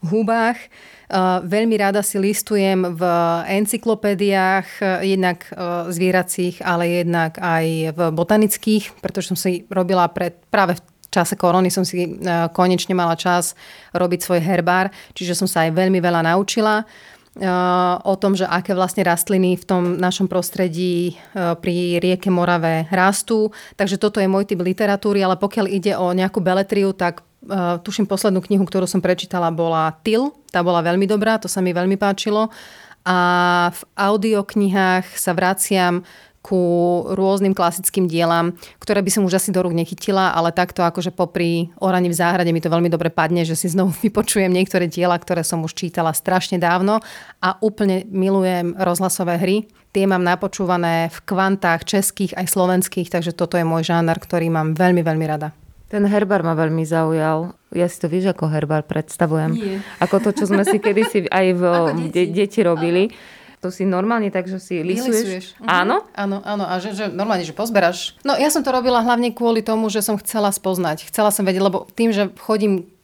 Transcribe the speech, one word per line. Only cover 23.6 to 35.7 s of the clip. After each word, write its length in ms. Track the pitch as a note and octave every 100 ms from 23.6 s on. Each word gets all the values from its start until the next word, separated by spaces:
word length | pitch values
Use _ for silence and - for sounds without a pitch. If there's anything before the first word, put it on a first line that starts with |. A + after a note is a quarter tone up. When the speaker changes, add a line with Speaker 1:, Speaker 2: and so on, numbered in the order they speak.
| - -
Speaker 1:
Takže 200 | G3 F#3+
toto 240 | G#3+ G#3
je 60 | F#3+
môj 180 | F#3+
typ 160 | G3+ F#3+
literatúry, 640 | F3 F#3 G#3+ G3+ G#3+ G3+
ale 140 | F#3+ F#3
pokiaľ 300 | G3+ G#3+ G3
ide 240 | G3 F#3+
o 180 | F#3+ F3+
nejakú 280 | F3+ F#3 G3+
beletriu, 520 | F3+ F#3 G3 G3+ G3
tak, 300 | F#3+ F3 E3+ _ _
eh, 120 | - G3 F3 F3
tuším, 260 | F3 G3+
poslednú 360 | G3+ F#3+ G#3+ F#3+
knihu, 220 | F3 G3+ F#3
ktorú 180 | G3
som 160 | F#3 F#3+
prečítala, 480 | F3+ F3+ F#3 F#3 E3+
bola 480 | E3 E3 E3 D#3+ D#3
Tyl. 320 | - A3 C#4 - _
Tá 120 | F#3
bola 200 | F3 F3
veľmi 240 | E3+ F3+ G3
dobrá, 300 | G#3 A3 A3
to 100 | F#3+
sa 120 | -
mi 120 | F#3
veľmi 240 | F3 F3+ G3
páčilo. 520 | G3+ G3 - G#3 A3 - - - - -
A 140 | - F3+ F3 F3+ F3+ F3 F3
v 100 | E3+ -
audioknihách 1120 | - G3 G#3+ G#3+ G#3+ G3 A3 G3+ F#3+ F#3 F#3 F#3
sa 180 | - -
vraciam 720 | E3+ F3+ F#3+ -